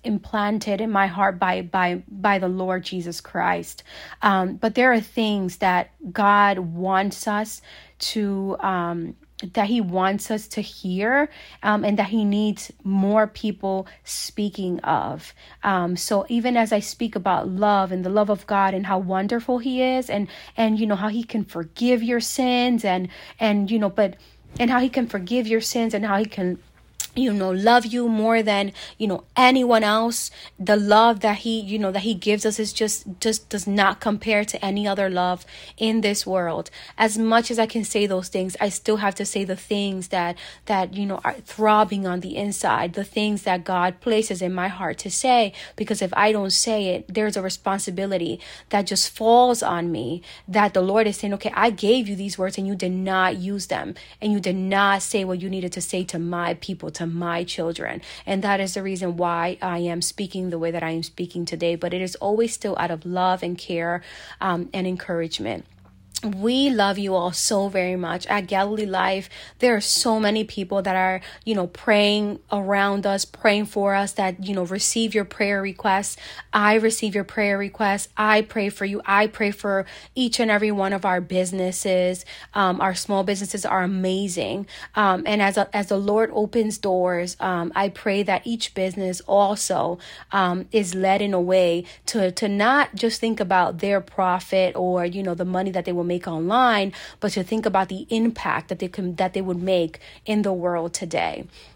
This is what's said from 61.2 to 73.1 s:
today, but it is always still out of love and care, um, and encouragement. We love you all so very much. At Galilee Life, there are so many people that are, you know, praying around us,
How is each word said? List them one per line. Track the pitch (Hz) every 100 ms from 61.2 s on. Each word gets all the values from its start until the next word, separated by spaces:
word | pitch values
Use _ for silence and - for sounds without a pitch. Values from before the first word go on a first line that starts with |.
| 175 175
today, | 170 165 170 170
but | 175
it | 180
is | 185 -
always | 202 214 233
still | - 208 185
out | 170
of | 165 175
love | 180 185 185
and | 175 175
care, | - 170 170 175 - - - -
um, | 190 175 175
and | 196 185
encouragement. | 185 - 170 165 - 104 104 - - - - - -
We | 220 190 220 262 277
love | 226 196 196
you | 196
all | 185 175
so | 175 - 208 196
very | 190 180
much. | 185 170 180 -
At | 208 180
Galilee | 190 202 214 208
Life, | 185 190 196 - - - -
there | 247 214
are |
so | - - 240 220
many | 208 214
people | 214 - 190 196
that | 190 185
are, | 185 185 - -
you | -
know, | 208 180
praying | - - 208 208 208 208 - -
around | 208 190 202 202 202
us, | 202